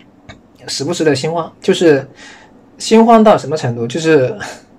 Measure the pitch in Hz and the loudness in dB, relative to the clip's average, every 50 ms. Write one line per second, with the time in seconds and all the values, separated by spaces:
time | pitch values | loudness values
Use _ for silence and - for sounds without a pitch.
0 | _ _ _ _ _ - - _ _ _ _ _ - - - - 135 151 180 170 | _ _ _ _ _ -20 -20 _ _ _ _ _ -16 -12 -10 -8 -6 -6 -4 -2
1 | 160 156 139 127 143 156 165 170 160 - - _ - - 185 - 185 165 147 135 | 0 0 0 -2 -2 -6 -6 -6 -8 -10 -12 _ -4 -2 -2 2 4 2 2 2
2 | 123 - - - - - - - - _ _ _ _ _ _ - - - 220 220 | 0 -6 -16 -20 -20 -20 -20 -20 -20 _ _ _ _ _ _ -12 -4 0 2 4
3 | 226 226 233 220 220 220 180 135 135 135 151 156 - 123 117 120 117 117 123 165 | 4 6 4 4 6 4 2 2 0 -4 -8 -6 -6 -6 -6 -6 -6 -6 -6 -4
4 | 160 160 160 143 127 123 110 101 - - - - _ _ _ | 0 2 2 2 2 0 -4 -8 -12 -16 -16 -18 _ _ _